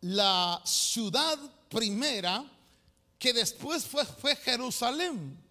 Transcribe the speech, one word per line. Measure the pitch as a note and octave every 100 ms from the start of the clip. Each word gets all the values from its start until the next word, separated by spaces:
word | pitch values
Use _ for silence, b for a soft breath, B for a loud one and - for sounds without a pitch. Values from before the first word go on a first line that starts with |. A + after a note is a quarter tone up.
la | F3+ G3 G3 F#3 F3 F3
ciudad | - - - A#3 G#3+ A#3 D#4+ D4+ C#4+ - _
primera | A3 A3 G3+ D4 A3 F3+ G3+ C#4+ - b b b b _ -
que | B3+
después | A#3 G#3+ - C#4+ D#4+
fue, | - C#4+
fue | C4+ - C#4 C#4
Jerusalén. | - A#3+ B3+ - A#3+ D4 F4+ B3 C#3 C#3 -